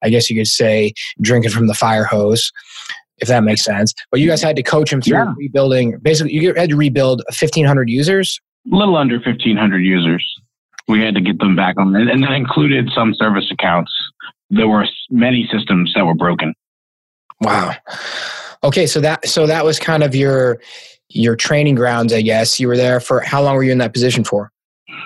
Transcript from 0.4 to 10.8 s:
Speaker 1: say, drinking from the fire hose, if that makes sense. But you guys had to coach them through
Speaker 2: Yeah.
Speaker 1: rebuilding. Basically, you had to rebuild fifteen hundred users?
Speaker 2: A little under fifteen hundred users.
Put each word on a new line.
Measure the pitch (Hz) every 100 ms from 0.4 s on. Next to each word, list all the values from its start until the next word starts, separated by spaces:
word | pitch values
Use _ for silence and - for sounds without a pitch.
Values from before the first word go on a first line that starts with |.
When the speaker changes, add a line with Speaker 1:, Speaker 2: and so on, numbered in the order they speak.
| 107
Speaker 1:
say, | - 113 110 107 - - -
drinking | 110 123 113
from | 107 113
the |
fire | 104 117 110
hose, | 107 107 104 113 - - - - - - - -
if | 117
that | 123
makes | 107 104
sense. | - 101 110 - -
But | 127
you | 156
guys | 156
had | 160 139
to |
coach | 131 156 143
them | 139
through | 120 165
Speaker 2:
Yeah. | 226 131
Speaker 1:
rebuilding. | 139 139 135 131 120 104
Basically, | 156 156 160
you | 156 175
had | 165 175
to | 147
rebuild | 147 127 135 123 -
fifteen | - 156 160
hundred | 143 139 120
users? | 123 151 196 185 - _ _ -
Speaker 2:
A |
little | 185 202 165
under | 135 120
fifteen | 123 110 - 107
hundred | 107 95
users. | 92 92 82 87 - - _ _ _ -